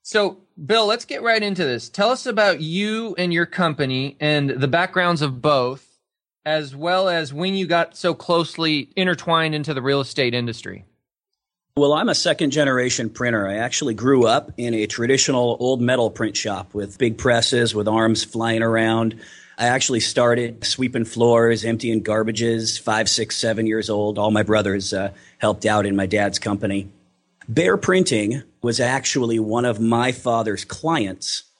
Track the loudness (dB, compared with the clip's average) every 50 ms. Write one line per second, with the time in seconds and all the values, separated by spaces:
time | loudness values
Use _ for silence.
0 | _ -2 0 0 0 0 -2 -8 _ _ _ -16 -2 0 2 2 2 2 0 -2
1 | -4 -10 -10 -4 0 0 2 2 0 -2 -2 -2 -2 -2 -2 -4 -6 -10 -2 0
2 | 2 2 2 0 -4 -4 0 2 4 2 2 0 -4 -4 -2 -2 -2 -2 -2 -4
3 | -6 -6 -4 -4 -2 0 0 0 0 -2 0 0 0 0 0 0 -2 -2 -2 -2
4 | -4 -6 -6 _ 0 0 2 2 0 0 0 0 0 0 2 0 0 0 0 0
5 | 2 2 2 0 0 -4 -4 -2 0 2 2 2 0 -2 -6 -10 _ _ _ _
6 | _ _ _ _ _ _ _ _ _ -2 -2 -2 -4 -6 -12 -6 -2 0 2 2
7 | 2 2 0 -2 -4 -4 -6 -4 -2 -2 0 -2 0 2 2 0 0 0 _ -4
8 | -2 -2 -2 -2 -2 0 2 2 2 -2 -4 -2 0 0 0 0 -2 _ _ -2
9 | 0 0 -2 -2 -2 0 0 2 2 0 -2 -4 -4 -4 -4 -2 0 0 0 0
10 | -2 -4 -2 -2 -2 0 0 -2 -4 -4 -8 -8 -12 -14 -14 -14 -18 _ _ _
11 | _ _ _ _ _ _ _ _ _ _ _ _ _ _ _ 2 4 4 4 2
12 | 2 0 0 0 2 0 0 2 0 0 2 2 2 2 2 2 0 0 -2 -2
13 | -4 -6 -4 -2 -2 0 0 0 -2 -2 -2 -4 -4 -4 -4 -4 -2 -4 -4 0
14 | 2 4 6 6 6 4 4 2 0 -4 -10 -8 -4 -4 -2 -2 -2 -4 -4 -4
15 | 0 2 2 2 2 0 2 0 0 0 0 0 0 0 0 2 2 0 2 2
16 | 0 0 0 -4 -6 -4 -4 -6 -6 -6 -6 -8 -10 -8 -8 -8 -8 -8 -4 0
17 | 0 0 0 0 2 2 4 4 2 2 2 2 2 2 0 0 0 2 2 4
18 | 4 4 2 0 -2 -6 -6 -4 -2 0 0 0 2 2 2 2 2 2 2 2
19 | 0 -2 -4 -6 -18 -20 -20 -20 -20 -20 -6 -2 0 2 2 2 0 0 0 0
20 | -2 0 2 2 4 4 4 2 0 -4 -6 -8 -6 -6 -2 -2 -2 -2 0 -2
21 | -4 -4 0 2 4 6 6 6 6 4 2 2 0 -2 -2 -2 -2 -2 -2 -2
22 | 0 0 0 0 0 -2 -2 0 0 0 0 0 -2 -4 -6 -4 -2 -2 0 0
23 | 2 0 0 -2 -2 -4 -4 -2 -2 -2 0 0 0 0 0 -2 -2 -2 -2 -2
24 | -2 -2 0 0 0 2 2 2 2 2 2 2 2 0 -2 -2 -4 -4 -4 -4
25 | -4 -6 -8 -12 -20 -20 _ _ 0 0 0 2 0 2 2 2 2 2 0 0
26 | 0 0 0 0 0 0 -2 -4 -4 -4 -4 -2 -2 -4 -4 -4 -6 -8 -18 _
27 | _ _ _ _ _ _ _ _ -12 -2 -2 2 2 2 2 2 2 2 2 4
28 | 4 2 2 0 0 -2 -4 -6 -8 _ _ _ -2 -2 0 0 0 0 0 -2
29 | -2 -2 -2 0 0 0 0 0 0 0 0 0 0 0 0 2 2 2 2 2
30 | 2 0 -2 -2 -2 -2 0 0 0 -2 -4 -6 -8 -12 -14 -6 -4 -2 0 0
31 | -2 -4 -6 -10 -8 -8 -8 -8 -10 _ _ _